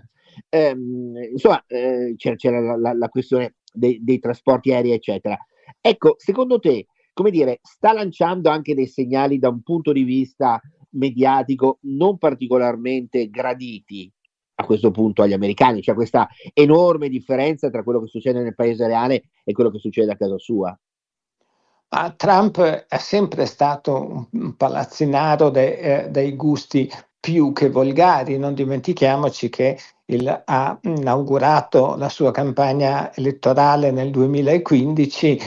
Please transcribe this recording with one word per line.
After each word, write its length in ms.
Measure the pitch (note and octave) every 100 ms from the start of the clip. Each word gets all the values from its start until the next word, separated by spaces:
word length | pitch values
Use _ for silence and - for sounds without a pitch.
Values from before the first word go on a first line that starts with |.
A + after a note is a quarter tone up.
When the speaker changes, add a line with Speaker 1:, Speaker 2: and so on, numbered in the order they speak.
| - _ _ - -
Speaker 1:
Ehm, 640 | D#3+ D3+ C3 B2 B2 B2 A#2+ A#2+
insomma, 320 | B2+ A3 E3+ -
eh, 460 | B2 B2+ B2 B2
c'è, 220 | A#2 - A2+
c'era 240 | C3 A#2+
la, 160 | A#2 A#2
la, 160 | A#2
la 160 | A#2+ A#2
questione 460 | C3 B2+ B2+ B2 - _
dei, 280 | G#2+ B2 A#2
dei 160 | A2+ B2+
trasporti 520 | A#2+ A#2+ - B2+ C3
aerei, 220 | B2+ A#2+
eccetera. 460 | A#2 - G2 G#2 G2+ - _ - _
Ecco, 340 | - - D#3 D3+
secondo 400 | - G3+ B3+ A#3+
te, 300 | E3 A#2+ - _ _ -
come 140 | G3
dire, 260 | F3 C3+ A#2+
sta 300 | _ _ G#3+
lanciando 560 | A3 G3+ D#3+ E3+ F#3 E3
anche 280 | D#3 D3 C#3+
dei 100 | C3
segnali 540 | - B2 C3+ C#3 C#3
da 80 | B2+
un 140 | A#2+
punto 280 | - E3+ D#3
di 140 | C#3
vista 560 | B2+ C3 C3 - C3 A#2 - _ _
mediatico 880 | C#3 C3+ A#2+ C3 C3+ C3 C3+ C3 C3+
non 340 | C#3 C3+ F3+ G3
particolarmente 1120 | D#3 C3 B2 B2+ B2 A2+ B2 C3 A#2+ B2+ A2+
graditi 800 | G#2+ B2+ B2+ B2+ A2 - G2+ F#2 _ _ _ _
a 100 | -
questo 280 | - G#2+ A2+
punto 300 | G2 A2 G#2+
agli 100 | G#2
americani? 500 | G2 G2+ G2+ C3 A2
Cioè 140 | F#2+ A2
questa 320 | A#2 B2 A2+ - -
enorme 540 | - D3 D#3+ F3 E3 D3
differenza 600 | C3 - C3 C#3+ D#3 C#3+
tra 120 | A#2+
quello 180 | G#2+ A#2+
che 60 | A2+
succede 340 | A#2 C3 B2
nel 140 | A#2+
paese 320 | - A#2 A2+ A#2
reale 440 | A2+ A#2+ C3 - _
e 100 | -
quello 200 | G#2+ A#2
che 80 | G#2
succede 320 | A2 G#2 G#2+
a 40 | G2+
casa 220 | G2 F#2+
sua? 400 | - A2 F#2 F#2 _ _ _ _ _ _ _ _ _ _ _
Speaker 2:
Ma 260 | - E3+ E3
Trump 440 | - F#3+ G#3 -
è 380 | E3+ D3+ - C3+
sempre 480 | - G3+ G3 - C3
stato 540 | - C#3+ C#3+ - C3+
un, 260 | C#3 C#3+ B2
un 260 | A3+ F3+ B2
palazzinaro 920 | C#3 C#3 C3 - D3+ C#3 D#3 D3 D3+
de-, 540 | C3 C3 - E3+ C#3
eh, 60 | -
dei 260 | C#3+ C#3 C#3
gusti 520 | D3+ C#3+ - C#3+ C3 - - _
più 340 | - E3 D3
che 160 | C#3+ C#3
volgari. 680 | B2 C3+ C#3 F3+ D#3 C3 C3+
Non 160 | C#3+
dimentichiamoci 920 | C#3 C3+ C3+ B2+ E3 C3+ C#3 C#3+ - A#2+
che 280 | - C3 C#3 - _ -
il, 320 | B2 B2+ - -
ha 320 | C3+ C3+ -
inaugurato 1120 | - D#3+ C3 B2+ C#3 C#3 C3+ D3+ - - C3 -
la 120 | C#3
sua 220 | - C#3
campagna 840 | A2+ C#3+ C3 C#3 C3+ C#3 C#3 D3
elettorale 760 | - C3+ C#3 C#3 C3 D3 D3 D3
nel 200 | C3 C3+
duemilaquindici, 1300 | C3+ C3 C#3+ C#3+ E3+ - C3+ C3+ D#3 C#3+ - D#3+ C3+